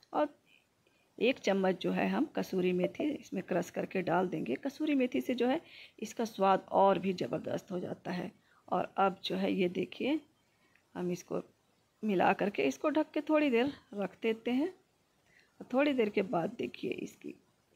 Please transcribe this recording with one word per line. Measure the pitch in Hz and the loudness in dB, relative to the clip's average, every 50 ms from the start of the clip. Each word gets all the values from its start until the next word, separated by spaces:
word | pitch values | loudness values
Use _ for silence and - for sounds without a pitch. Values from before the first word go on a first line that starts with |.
| _ _ - | _ _ -2
और | - 302 294 - _ _ _ _ _ _ _ _ _ _ _ _ _ _ _ _ - | 0 0 0 -2 _ _ _ _ _ _ _ _ _ _ _ _ _ _ _ _ 0
एक | 190 - - - | 0 2 2 2
चम्मच | - 208 196 196 190 185 180 175 | 0 0 2 2 2 2 0 0
जो | - 180 | 0 -2
है | 185 185 196 190 | 0 0 0 0
हम | 190 196 294 - - | 2 0 0 -2 -2
कसूरी | 190 190 - - 190 180 185 180 | -6 -4 -2 -2 0 2 2 2
मेथी | 180 180 175 - - - | 2 0 0 -2 -2 -4
इसमें | 302 - - - - - 196 - | -4 -4 -4 -8 -8 -8 -8 -4
क्रश | - 185 170 175 - | -2 -2 -2 -2 -2
करके | - 202 - - - 196 175 | -4 -6 -6 -4 -4 -4 -2
डाल | - 165 180 185 180 | 0 2 2 0 0
देंगे। | 165 160 - - 247 - | -2 -4 -4 -4 -6 -4
कसूरी | - 277 - - 302 320 294 | -6 -8 -6 -4 -2 0 2
मेथी | 269 254 247 - 262 | 2 0 0 0 -2
से | 254 - 254 | -2 -2 -2
जो | 240 233 247 | 0 0 0
है | 262 339 - - - - - - _ - | 0 -2 -4 -8 -18 -20 -20 -20 _ -12
इसका | 226 214 - - 233 | -12 -10 -6 -6 -6
स्वाद | 220 - - 190 196 190 185 - - - | -6 -2 0 4 4 4 2 2 0 4
और | - 190 196 196 175 | 6 6 6 6 4
भी | 170 196 185 | 2 -2 -2
ज़बरदस्त | 180 147 120 - - - - - 151 - - | -2 -2 -4 -4 -4 -4 -4 -6 -6 -6 -6
हो | 185 180 | -8 -6
जाता | - - - - _ - 180 | -6 -6 -8 -10 _ -6 -6
है। | 180 175 196 - _ _ _ _ _ _ - | -6 -6 -8 -10 _ _ _ _ _ _ -4
और | - 180 - - - - | -2 -2 -2 -2 0 2
अब | 190 196 185 - - | 2 2 2 -2 -6
जो | - 175 | -6 -4
है | 185 190 190 196 | -2 0 0 2
ये | 185 180 180 | 2 0 0
देखिए | 180 185 185 - - - 220 247 302 311 - _ _ _ _ _ _ _ _ _ _ _ _ _ _ | 0 -2 -4 -6 -6 -6 -2 -2 -2 -2 -4 _ _ _ _ _ _ _ _ _ _ _ _ _ _
हम | 175 180 180 | -6 -4 -2
इसको | 175 175 - - 170 175 - - _ _ _ _ _ _ _ _ _ _ - | -4 -4 -6 -6 -6 -6 -6 -8 _ _ _ _ _ _ _ _ _ _ -2
मिला | 214 196 175 185 180 196 | 0 2 4 4 4 4
करके | - 175 202 202 - 403 | 4 0 -2 0 0 0
इसको | - 262 - - 311 | 0 0 0 -2 0
ढक | 285 311 302 - - | 2 2 0 0 -2
के | 311 302 | -6 -2
थोड़ी | - 311 302 302 285 | 2 2 4 4 4
देर | 240 226 247 285 277 - - _ - | 4 2 2 2 -2 -6 -14 _ -6
रख | 202 196 185 - - | -6 -6 -6 -6 -4
देते | - 226 220 226 - 240 240 | -2 -2 -2 -2 -2 -2 0
हैं। | 254 294 370 | 0 0 0
और | 370 - _ _ _ _ _ _ _ _ _ _ _ _ _ _ _ _ - - - | -4 -8 _ _ _ _ _ _ _ _ _ _ _ _ _ _ _ _ -12 -2 0
थोड़ी | 254 294 294 277 | 2 2 4 4
देर | 254 220 208 | 2 2 2
के | - 214 196 | 2 0 0
बाद | 190 247 170 165 - - - | 0 0 0 0 -2 -4 -6
देखिए | - - - - - - - | -6 -8 -6 -6 -6 -6 -6
इसकी | - - - - - - 73 - - _ _ _ _ _ _ _ | -6 -8 -10 -12 -14 -16 -16 -16 -16 _ _ _ _ _ _ _